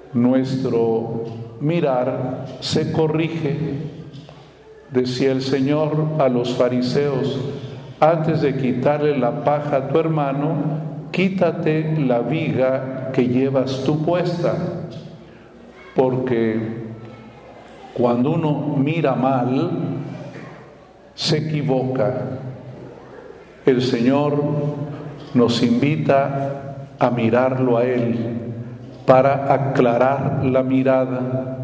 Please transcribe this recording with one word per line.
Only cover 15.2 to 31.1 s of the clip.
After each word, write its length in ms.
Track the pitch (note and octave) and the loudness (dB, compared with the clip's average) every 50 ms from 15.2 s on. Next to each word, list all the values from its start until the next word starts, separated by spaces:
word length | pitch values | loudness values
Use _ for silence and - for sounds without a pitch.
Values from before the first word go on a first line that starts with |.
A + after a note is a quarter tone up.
| - - - - - - - - - - - - - - - | -20 -20 -20 -20 -20 -20 -20 -20 -20 -20 -20 -20 -16 -6 0
Porque 640 | - C3 B2+ B2 C3 B2+ - B2 A2+ A2+ A2+ A2 A2+ A2+ A2 - - - - - - - - - - - - - - - - - - - - - - - - - | 2 2 2 2 0 0 0 2 2 2 2 0 0 -2 -4 -6 -8 -8 -10 -12 -14 -14 -16 -18 -18 -18 -20 -20 -20 -20 -20 -20 -20 -20 -20 -20 -20 -18 -10 -2
cuando 380 | - A#2 A#2+ A#2+ A#2+ B2+ D3 | 2 2 2 4 4 2 2
uno 420 | E3 D#3+ D#3+ D3+ C#3+ - - D3 C#3 | 2 0 0 0 0 0 -2 -2 0
mira 380 | C3+ C3 D3+ E3 E3 D3 C#3 B2+ | 0 0 0 0 2 2 0 2
mal, 560 | A#2 B2 C3 C3 B2 A#2+ B2 B2+ C#3 E3 F3+ F3+ - - - - - - - - - - - - - - - - - - - - - - - - - - - - | 2 2 2 2 2 0 0 0 0 0 0 -2 -4 -4 -4 -6 -6 -8 -10 -12 -12 -14 -14 -14 -16 -16 -16 -18 -20 -20 -20 -20 -20 -20 -20 -20 -20 -20 -20 -12
se 240 | - - - D#3 D3+ | -6 -2 0 0 0
equivoca. 760 | - D3+ D3+ D3+ C#3 B2 C3 B2+ B2 B2+ - - G#2+ G#2 - - - - - - - - - - - - - - - - - - - - - - - - - - - - - - - | 0 -2 -2 -2 0 0 0 0 0 0 0 0 0 0 0 -2 -4 -6 -6 -8 -10 -10 -12 -12 -16 -16 -16 -16 -16 -18 -18 -18 -20 -20 -20 -20 -18 -20 -20 -20 -20 -20 -12 -2 2
El 160 | C#3+ C3 A#2+ | 4 4 4
Señor 600 | B2+ B2 B2 A#2 A#2+ B2+ C#3 C#3+ D3 D3 C#3+ D3 - - - - - - - - - - - - - - - - - - - | 4 0 2 2 4 4 4 4 2 2 0 0 0 0 0 -2 -2 -4 -4 -6 -8 -8 -10 -10 -12 -12 -14 -14 -10 -2 4
nos 280 | B2 A#2+ A2+ A#2 - | 4 4 4 4 2
invita 1200 | C3+ A#2 A#2 A#2+ C3 C#3+ D#3 D#3+ - - C#3 C3+ C#3 C#3+ C#3+ C#3 C3+ C#3 C#3 - - - - - - - - - | 2 2 4 4 2 2 2 0 2 4 4 4 4 2 -2 -2 -2 -4 -4 -6 -10 -12 -12 -12 -14 -10 -2 0
a 120 | C#3+ B2 | 0 2
mirarlo 640 | A#2+ A#2+ A2+ A2+ A2 B2 C3 C3 C3 B2+ C3 B2 A#2 | 2 2 2 4 4 4 4 2 2 2 2 2 2
a 80 | A#2 B2 | 2 2
Él 540 | B2+ B2+ B2 A#2+ A2+ G#2+ A2 A2 - - - - - - - - - - - - - - - - | 2 0 0 0 0 -2 -2 -2 -4 -4 -6 -6 -8 -10 -10 -10 -12 -12 -14 -16 -16 -16 -4 4
para 460 | - C3 C3 C3 C#3 C#3 C#3 - - | 6 6 8 8 6 2 2 2 2
aclarar 920 | C#3+ C3+ C3 C3 C3 B2+ B2+ A#2 A#2 A#2+ C3 C3+ C#3 C#3 C#3 - - - - | 2 2 2 0 2 4 4 4 4 4 4 4 2 2 0 -2 -2 0 0
la 180 | C3 B2+ C3 | 2 2 2
mirada. 960 | C3 C3 C3 C3 C3 C3+ C3 C3 C3 B2+ | 2 2 2 2 4 4 4 2 2 0